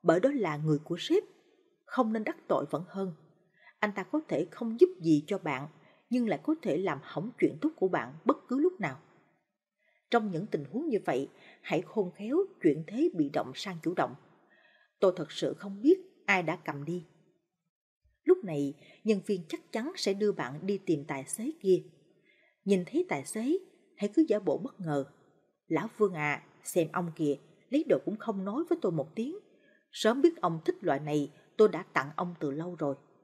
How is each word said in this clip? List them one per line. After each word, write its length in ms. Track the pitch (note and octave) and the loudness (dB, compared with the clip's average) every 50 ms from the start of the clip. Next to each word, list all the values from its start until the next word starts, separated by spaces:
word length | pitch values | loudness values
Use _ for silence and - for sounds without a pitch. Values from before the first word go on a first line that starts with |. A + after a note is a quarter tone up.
| - | 6
bởi 160 | E3+ E3 F3+ | 4 4 6
đó 100 | F#3 C4+ C#4+ | 4 2 2
là 240 | C#4 G#3 E3 D3+ | 2 0 0 -2
người 220 | D3 D3+ D#3 D3+ C#3+ | -2 0 0 0 0
của 160 | D3+ - F3 F3 | 0 -6 -8 -8
sếp. 240 | - - D#4 G4+ - - - _ _ _ _ _ _ _ _ _ _ | -2 0 0 0 0 -2 -20 _ _ _ _ _ _ _ _ _ _
Không 280 | - - B3+ B3 A3 A3 | -6 0 0 0 2 0
nên 100 | A3+ A3 | -2 -4
đắc 140 | C#4+ E4+ - - | -6 -8 -10 -2
tội 180 | _ F3+ C3+ C#3+ D3 | _ 0 0 0 -2
vẫn 140 | - D3 F3+ | -6 -8 -8
hơn. 260 | F3+ - G3 F#3+ F#3 D#3+ - - _ _ _ _ _ _ _ _ - _ _ | -8 -8 -6 -6 -6 -8 -12 -18 _ _ _ _ _ _ _ _ -20 _ _
Anh 120 | - G#3 G3+ | -4 -4 -4
ta 80 | G#3+ F#3 | -6 -8
có 180 | - - D4+ D#4 | -4 -4 -4 -4
thể 200 | - E3 C3+ D#3+ - | -2 -2 -2 -2 -4
không 280 | - - B3 A3+ A3+ A#3 | -6 -8 -8 -6 6 6
giúp 100 | F4+ F4+ F#4 - | 6 6 6 -2
gì 220 | E3 E3 D#3 D3 D3+ | 4 4 4 4 4
cho 100 | - G3+ | -2 -6
bạn, 300 | F#3 D#3+ E3 C#3 B2+ C#3+ D3+ - - _ - _ _ _ _ | -4 -4 -4 -4 -4 -6 -10 -16 -20 _ -20 _ _ _ _
nhưng 180 | A#3+ B3+ A#3+ | -2 0 0
lại 120 | A3 E3 C#3+ - | 0 -2 -2 0
có 120 | - D#4 D#4 | -2 -2 -2
thể 160 | - G#3+ C#3 | 0 -2 0
làm 220 | D#3+ F#3+ F#3 D3 C3+ | 2 2 0 0 -2
hỏng 300 | - - - D3 E3+ A#3+ - - | -4 -8 -6 -6 -6 -6 0 2
chuyện 180 | - D3+ - D#3 | 2 2 2 0
tốt 80 | - D#4 D#4 | -2 -4 0
của 120 | - F#3 | 0 -2
bạn 260 | F#3+ F3+ D#3 A2+ A#2+ C#3+ D#3+ - | 0 0 -2 -4 -4 -12 -4 0
bất 120 | - - - - | 0 0 0 -2
cứ 120 | - B3 C4+ | -6 -2 2
lúc 200 | D4+ F#4 F4+ - | 2 0 0 -2
nào. 200 | G3 D3 C3 - _ _ _ _ _ _ _ _ _ _ _ _ _ _ _ _ _ _ _ _ _ _ | -6 -6 -6 -10 _ _ _ _ _ _ _ _ _ _ _ _ _ _ _ _ _ _ _ _ _ _
Trong 220 | - A#3 A3 G#3 | 0 2 2 2
những 160 | F3+ D#3 G3 | -4 -4 -4
tình 180 | G#3+ - D#3+ C#3+ C3+ | -4 -4 -6 -6 -4
huống 160 | - A#3 D#4+ | -6 -4 -2
như 100 | E4 A#3 F#3+ - | -2 -2 -2 0
vậy, 240 | - D3 A#2+ - - - - - - - _ | 0 -2 -2 -2 -4 -10 -20 -20 -20 -20 _
hãy 200 | _ - - D#3 | _ -4 -4 -4
khôn 300 | - - - A3 G3 F3+ | -4 -2 -2 -2 -2 -2
khéo 260 | - - G3+ A3 C4+ F4 G4+ F#4+ - - - | -4 -10 -8 -2 0 0 0 -2 -6 0 2
chuyển 200 | E3 C#3 D#3 D#3+ | 2 2 2 -4
thế 220 | - G3 A#3+ D#4 F4 - | -8 -2 0 0 0 2
bị 140 | E3 D3+ C#3 | 0 -2 0
động 220 | D#3 D3+ A2+ B2 B2+ | 0 -4 -4 -4 -8
sang 220 | - - G#3 F3+ E3 - | -10 -10 -8 -10 -4 -4
chủ 100 | D#3+ F3+ | -4 0
động: 220 | F3 C#3+ A#2+ B2 - - _ _ _ _ _ _ _ _ _ _ _ _ _ _ _ | 0 -2 -2 -2 -12 -20 _ _ _ _ _ _ _ _ _ _ _ _ _ _ _
"Tôi 140 | - F#3+ F3+ | 2 2 4
thật 160 | - D#3 - | 2 -8 -8
sự 220 | - - E3+ C3+ - | -6 -4 -4 -4 -4
không 280 | - - G3+ G3 G3+ | -4 -10 -12 -10 2
biết 160 | A3 C#4+ F#4+ - - - _ _ _ | 6 6 6 6 4 -16 _ _ _
ai 180 | - G3 F#3 F3 | 0 0 2 2
đã 120 | D#3 E3+ | -2 -4
cầm 300 | F3+ - - D3 C#3+ C#3+ | -4 -6 -8 -8 -8 -6
đi." 200 | E3 E3+ F3+ D#3+ _ _ _ _ _ _ _ _ _ _ _ _ _ _ _ _ _ _ _ _ _ _ _ _ | -6 -6 -8 -8 _ _ _ _ _ _ _ _ _ _ _ _ _ _ _ _ _ _ _ _ _ _ _ _
Lúc 140 | - F#4 F#4 D4+ | 4 4 4 4
này, 300 | F#3 D#3 C#3+ C#3+ C#3 C#3 - - - - - _ | -4 -2 0 -2 -2 -4 -8 -18 -20 -20 -6 _
nhân 180 | G#3+ A3 G3 - | 2 2 2 2
viên 160 | - G#3 F3+ E3 | -2 -2 -2 -2
chắc 240 | - - E4 - _ | -8 -10 -10 -10 _
chắn 200 | - A#3 A3+ D4+ F#4+ | -8 -6 -6 -6 -6
sẽ 180 | - - A3 G3 | -2 0 0 0
đưa 180 | G3 G#3+ G#3 | 2 2 0
bạn 280 | F#3 E3 D3 A#2+ C#3 D3+ E3 | 2 0 -4 -6 -6 -6 -4
đi 120 | F#3+ G3+ F#3+ - | -2 -4 -2 0
tìm 200 | - E3+ C#3+ C#3+ | 0 0 0 0
tài 180 | - D3 C3+ C3+ | -6 -8 -8 -6
xế 260 | - - - A3 C#4 D#4+ - | -8 -8 -6 -6 -8 -8 -2
kia. 220 | - G3 F#3 E3 D#3 D#3 _ _ _ _ _ _ _ _ _ _ _ _ _ _ _ | 4 4 4 4 4 -6 _ _ _ _ _ _ _ _ _ _ _ _ _ _ _
Nhìn 180 | F#3+ G3+ F#3 F3 - | 2 2 2 2 0
thấy 140 | - D#4+ F4+ - | -2 -2 0 0
tài 160 | F3+ C#3 C#3 | -2 -4 -4
xế, 320 | - - A3 A3+ C4 E4 G4 - - _ _ _ _ _ | -8 -8 -4 -2 0 -2 -2 -2 -8 _ _ _ _ _
hãy 120 | - G3+ G#3 - | -6 -6 0 0
cứ 100 | D#4+ D#4+ | 0 2
giả 120 | - G#3 G#3+ | 2 0 0
bộ 180 | G3+ E3+ C#3 | 2 -2 -2
bất 220 | C#3+ F#3+ C4+ - - | -2 -4 -8 -10 -8
ngờ: 260 | F#3 D#3+ D3 C#3+ C3+ - - _ _ _ _ _ _ _ _ _ _ | -6 -2 -2 -2 -2 -4 -10 _ _ _ _ _ _ _ _ _ _
"Lão 220 | _ D#3+ D#3 F3+ A3 - | _ -2 -2 -2 -4 -2
Vương 160 | - G#3+ G3 F3+ | 0 0 0 2
à, 300 | D#3 D3+ D3 C#3+ - - - _ - - | 0 0 0 0 0 -4 -16 _ -16 -14
xem 240 | - - F#3 E3 D3+ - | -2 0 2 0 2 0
ông 180 | F3+ F3 E3+ D#3 | -4 -4 -4 -4
kìa, 200 | - D#3+ D3 C#3+ C#3+ - - - _ _ _ | -2 0 0 0 -2 -6 -20 -20 _ _ _
lấy 140 | A#3+ D4 D#4+ C#4 | 0 0 4 4
đồ 80 | G3 C3+ - | 2 2 2
cũng 100 | - G3+ | -4 -6
không 300 | - - - G#3+ G3 F#3+ | -6 -6 -6 -4 -4 -4
nói 180 | G3+ G#3 C4+ F4+ - | -4 -4 -4 -2 -2
với 80 | F#4 - | -2 0
tôi 100 | - G3+ | 0 -2
một 240 | E3+ D#3 C3 D#3+ - | 0 -2 -4 -4 -6
tiếng. 240 | - A3+ C4+ F4 G#4 _ _ _ _ _ _ _ _ _ _ | -6 -6 -6 -6 -10 _ _ _ _ _ _ _ _ _ _
Sớm 300 | - - - A3 A#3 C#4 | -12 0 2 2 2 6
biết 200 | C4+ E4+ E4+ - | 4 4 2 2
ông 180 | - F3 E3 D#3+ - | -2 -2 -2 -2 -4
thích 100 | - F4+ - | -4 -6 -2
loại 180 | - F3 C#3 C#3 | 0 0 0 0
này, 320 | D3+ D3+ D3 D3+ C#3+ C#3 - - - _ _ | 0 0 0 0 0 0 -6 -18 -20 _ _
tôi 120 | - G#3+ G#3 | 6 6 6
đã 140 | - D#3+ F#3+ | 6 0 -8
tặng 280 | - - - C3 C#3+ D#3 | 0 0 0 0 0 -4
ông 200 | - F#3 F3+ F3 - | -4 -4 -4 -4 -4
từ 120 | E3 C#3+ | -4 -4
lâu 240 | C3+ D3+ E3 F3+ F3 D#3+ | -4 -4 -6 -8 -4 -2
rồi." 160 | D#3+ C#3+ C#3 - _ _ _ _ | -2 -2 -2 -4 _ _ _ _